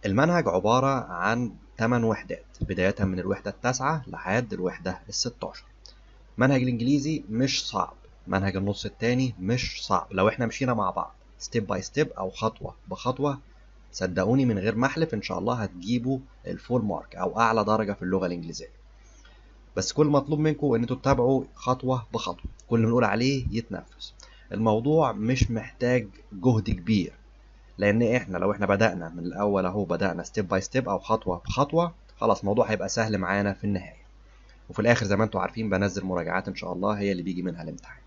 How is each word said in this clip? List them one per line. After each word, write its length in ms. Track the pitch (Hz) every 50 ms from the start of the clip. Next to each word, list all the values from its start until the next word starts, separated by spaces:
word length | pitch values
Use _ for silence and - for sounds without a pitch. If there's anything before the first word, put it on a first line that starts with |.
| -
المنهج 420 | 104 98 117 147 165 175 175 147
عبارة 640 | - 85 92 90 104 117 127 127 135 135 127 110 87
عن 400 | 90 85 87 101 117 120 123 110 - - - - -
تمن 260 | - 110 117 123 120 113
وحدات، 420 | 113 107 - - - - - - - - -
بداية 340 | - - 95 87 90 95 101 -
من 200 | 101 95 92 92
الوحدة 320 | 87 95 98 - - 101
التاسعة 520 | 98 - - 123 127 127 131 143 160 156 123
لحد 460 | - 90 85 - - 98 117 123 107 98
الوحدة 460 | 90 90 90 85 - 85 92 92 - - -
الستاشر. 560 | 101 - - - - - - - - - - - - - - - - - - - - - - - -
منهج 240 | - 123 135 143 131
الإنجليزي 640 | 123 127 123 113 113 127 143 147 131 151 160 - - 95
مش 380 | 110 113 131 135 135 - -
صعب، 260 | - - 101 87 - - - - - - - -
منهج 280 | - 95 98 98 98 92
النص 300 | 95 95 101 101 - -
التاني 500 | 101 - - 110 117 123 127 131 - 104 92
مش 460 | 92 95 120 123 - - - - -
صعب. 220 | - 104 87 - -
لو 160 | 98 95 113
احنا 180 | - - - 123
مشينا 280 | 113 - - - 139 120
مع 160 | 113 101 92
بعض 260 | 90 - 80 - - - - - - -
step 340 | - - - 117 104 92 101
by 60 | 95
step 260 | 98 - - 143 151 120 -
أو 120 | - 95 92
خطوة 460 | - - 113 110 - - - - - - -
بخطوة، 520 | - 92 - - 123 127 131 139 143 139 127 - - - - - - - - - -
صدقوني 540 | - - 92 90 87 92 92 104 123 139 135
من 140 | 123 110 98
غير 160 | 92 110 110
ما 120 | 110 123
أحلف 260 | 139 - 165 160 - -
إن 80 | 104
شاء 180 | - - 92 -
الله 140 | 92 113 123
هتجيبوا 640 | 120 107 95 90 87 87 101 120 123 117 127 135 127 135 - - - -
الفول 380 | 90 90 87 - - 120 123 107
mark 300 | 101 87 73 - - -
أو 240 | 90 92 92 80 107
أعلى 240 | 117 113 113 113 104
درجة 300 | 104 107 110 107 101 101
في 80 | -
اللغة 240 | 90 90 92 95 92
الإنجليزية. 580 | 90 87 87 82 82 78 - 80 - - - - - - - - - - - - - - - - - - - - - -
بس 180 | 90 90 - -
كل 140 | 139 156
مطلوب 320 | 147 147 139 135 143 156 147
منكم 340 | 151 156 151 147 151 143 120
إن 80 | 113
انتوا 140 | 120 117 127
تتابعوا 480 | 123 - 135 139 127 120 127 135 131 135 - -
خطوة 500 | - - 127 127 127 - 127 131 123 110 - -
بخطوة، 380 | 113 - - 87 - - - - - -
كل 80 | - 117
اللي 120 | 113 113
بنقول 160 | 110 117 123 120
عليه 420 | 104 98 110 120 131 139 135 120 -
يتنفذ. 580 | 101 117 113 - 98 87 - - - - - - - - - - - - - -
الموضوع 600 | - 98 113 110 104 110 117 143 156 160 156 127
مش 400 | 110 101 107 113 131 127 - -
محتاج 560 | 117 113 107 - - - - 120 127 127 110 101 - - - - 104
جهد 360 | 98 90 131 120 110 92 -
كبير، 440 | - 90 85 98 110 98 85 - - - - - - - - - - - - - -
لأن 380 | - 101 101 101 113 120 110 120
احنا 220 | 123 107 92 92
لو 140 | 85 92 98
احنا 140 | 101 95 104
بدأنا 440 | 95 101 95 113 - 90 92 82 80
من 100 | 82 85
الأول 460 | 85 87 69 90 104 104 101 98 92
أهو، 200 | 90 90 107 98
بدأنا 380 | 82 90 85 98 95 85 87 82
step 200 | - - 107 101 87 -
by 100 | 95 -
step 240 | - - 131 -
أو 120 | 104 101 -
خطوة 420 | - - 110 107 - - 90 85 -
بخطوة، 480 | - - - 143 143 - 165 175 170 165 - - - -
خلاص 220 | - - 110 101 -
الموضوع 320 | - 98 104 120 117 -
هيبقى 180 | 110 95 87 104
سهل 280 | - 120 110 107 107
معانا 360 | 98 92 87 95 101 101 101 95
في 100 | - -
النهاية. 400 | 101 101 92 - - - - - - - - - - - - - - - - - -
وفي 100 | - -
الآخر 260 | 110 117 120 - 113
زي 100 | 98 101
ما 80 | 98 110
انتوا 180 | 110 - 95
عارفين 280 | 90 92 - 113 110 107
بنزل 360 | 95 92 101 101 87 98 92
مراجعات 420 | 95 92 87 82 82 87 92 92
إن 80 | 101 95
شاء 180 | - - 87 90
الله 200 | 90 95 104 107
هي 180 | 101 101 101
اللي 120 | 98 90 87
بيجي 180 | 95 90 90
منها 220 | 87 90 82 85 80
الامتحان. 380 | 80 76 85 - - - - -